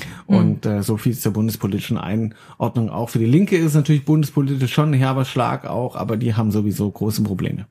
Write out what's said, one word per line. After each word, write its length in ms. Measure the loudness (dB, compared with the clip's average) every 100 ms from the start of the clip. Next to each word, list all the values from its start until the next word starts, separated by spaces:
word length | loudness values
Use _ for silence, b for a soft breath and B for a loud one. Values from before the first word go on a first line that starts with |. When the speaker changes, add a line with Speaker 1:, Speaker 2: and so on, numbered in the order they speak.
| B B B
Speaker 1:
Mhm. 60 |
Speaker 2:
und, 300 | 4 4 2
äh, 180 | -2 -2
so 140 | -2 0
viel 180 | 0
zur 200 | -2 -2
bundespolitischen 640 | 0 -2 -2 -2 -2 -2 -4
Einordnung 880 | -2 -2 -2 -6 -16 -6 -2 0 -2
auch. 220 | -2 -4
Für 80 | 0
die 80 | 4
Linke 320 | 4 4 2
ist 160 | 2
natürlich 320 | 2 4 2 4
bundespolitisch 680 | 2 2 0 0 0 0
schon 200 | 2 2
ein 60 | 2
herber 280 | 2 0 -2
Schlag 400 | 0 0 -2 -6
auch, 280 | -6 -6
aber 220 | -6 -4 -2
die 200 | 0 0
haben 160 | 0
sowieso 380 | 2 0 0 -2
große 320 | -2 -4 -2
Probleme. 440 | -2 -2 -4 -6 -10